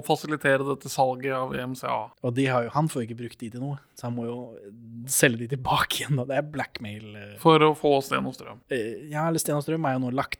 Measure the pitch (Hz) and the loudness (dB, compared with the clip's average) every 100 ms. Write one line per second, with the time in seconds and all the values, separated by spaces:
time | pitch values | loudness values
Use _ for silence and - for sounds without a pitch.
0 | - 151 151 151 143 135 135 139 135 - | 2 0 0 0 2 2 2 -4 -4 0
1 | 131 127 135 131 131 135 127 127 131 120 | 0 0 -2 -2 -2 -4 -6 -6 -4 -4
2 | 110 - 123 120 135 123 117 143 156 135 | -4 -6 -2 2 2 2 2 2 2 0
3 | 113 117 120 - 113 123 139 139 _ - | -4 -6 -10 -10 -10 -8 -6 -8 _ -10
4 | 120 120 117 123 123 113 104 113 113 117 | -6 -4 -4 -6 -10 -16 -18 -18 -16 -12
5 | 127 - 143 117 117 135 127 147 - - | -2 4 4 4 -4 -4 0 0 0 -2
6 | - 139 131 135 151 143 - - 110 107 | 0 -2 0 -2 -2 -6 -6 -8 -10 -12
7 | 107 - - 101 165 160 156 147 147 139 | -14 -16 -16 4 8 8 8 6 4 4
8 | 135 135 131 127 123 113 - 131 110 113 | 2 -2 -2 -6 -14 -16 -6 -4 -2 -6
9 | 147 151 165 165 - 147 143 160 147 131 | -8 -2 0 0 0 -2 0 -2 0 0
10 | 127 131 - | 0 -2 -4